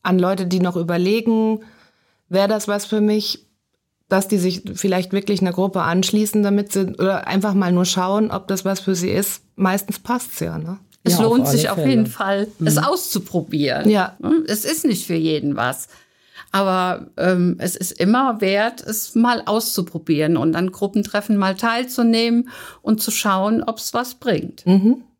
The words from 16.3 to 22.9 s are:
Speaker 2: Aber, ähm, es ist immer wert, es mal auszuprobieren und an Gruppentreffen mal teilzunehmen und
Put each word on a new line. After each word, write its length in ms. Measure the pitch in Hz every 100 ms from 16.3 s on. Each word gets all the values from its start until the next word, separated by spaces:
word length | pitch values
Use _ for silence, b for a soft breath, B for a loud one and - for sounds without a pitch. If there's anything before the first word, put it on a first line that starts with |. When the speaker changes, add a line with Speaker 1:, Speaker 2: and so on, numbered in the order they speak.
| B B
Speaker 2:
Aber, 560 | 196 196 185 180 - -
ähm, 400 | - 180 180 180 175
es 180 | 175 -
ist 160 | 185
immer 480 | - 190 240 262 220
wert, 400 | 190 202 226 240
es 300 | - 220 -
mal 260 | 226 240 233
auszuprobieren 920 | - 214 226 - 175 160 - 151 156
und 180 | 160 151 160
an 120 | 185
Gruppentreffen 680 | - 196 208 208 208 208 202
mal 180 | 190
teilzunehmen 920 | 190 233 233 254 247 233 226 233 233 247 B B B
und 200 | -